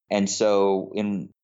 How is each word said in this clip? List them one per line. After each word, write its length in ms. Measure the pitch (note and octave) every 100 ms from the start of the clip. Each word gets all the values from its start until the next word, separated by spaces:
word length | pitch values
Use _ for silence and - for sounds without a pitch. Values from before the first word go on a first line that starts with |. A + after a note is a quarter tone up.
| _
And 200 | G#2 G2
so 600 | - A2 G2+ G2 F#2+ -
in 340 | G#2 G#2 G2 - -